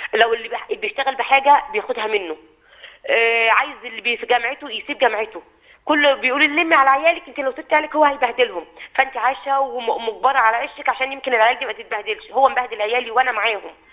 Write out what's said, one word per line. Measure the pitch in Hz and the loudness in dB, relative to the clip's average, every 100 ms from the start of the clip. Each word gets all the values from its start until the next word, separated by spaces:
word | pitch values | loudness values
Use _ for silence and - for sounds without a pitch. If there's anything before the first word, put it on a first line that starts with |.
| - | -2
لو | 220 226 | 2 2
اللي | 226 226 | 2 -4
بح-، | - - | -10 -8
بيشتغل | - - - 269 269 | -8 -6 -6 -4 -4
بحاجه | 240 269 285 285 - | 2 2 6 4 4
بياخدها | 214 202 240 214 | -6 -4 -4 -4
منه، | 214 175 156 - _ _ - - - - | -4 -4 -10 -14 _ _ -20 -20 -12 -2
آه، | - 226 233 226 | 2 2 2 4
عايز | 208 277 262 240 | 4 2 -4 -16
اللي | 226 | -8
بي-، | 214 233 | -4 -4
في | 240 | 0
جامعته | 240 233 285 294 | 0 0 -8 -10
يسيب | 220 - 285 | -12 -10 0
جامعته. | 247 214 220 - - _ _ _ - | 0 0 -6 -10 -20 _ _ _ -2
كله | 302 294 | 2 4
بيقول | 269 262 262 | 2 0 2
لي: | 302 294 | 2 2
"لمي | 339 320 | 2 4
على | 269 | 4
عيالك، | 269 320 339 - | 4 2 0 -4
انت | 262 | -6
لو | 269 | -6
سبت | 240 311 | -6 -2
عيالك | 311 302 302 | 0 0 2
هو | |
هيبهدلهم". | 302 277 247 240 240 180 160 - - - | 2 2 -2 0 -2 -2 -12 -16 -6 -2
فانت | 262 247 | -2 0
عايشه | 233 269 277 269 | -2 -2 -2 -2
وم-، | 269 240 226 | -2 -4 -4
ومجبره | 226 233 196 220 269 | -4 -4 -2 0 2
على | 226 233 | 2 2
عيشك | 285 - 285 | -2 -6 -4
عشان | - 262 | -2 -4
يمكن | 277 269 | -6 -2
العيال | 240 220 247 | 2 4 2
دي | 262 | -4
ما | |
تتبهدلش. | 220 226 220 208 208 - | -10 -10 -8 -8 -10 -6
هو | 214 262 | 2 2
مبهدل | 240 247 220 | 2 -4 -4
عيالي | 208 240 233 | -2 -2 -2
وانا | 226 262 | 0 0
معاهم. | 220 214 208 165 160 _ | 0 -2 -4 -8 -18 _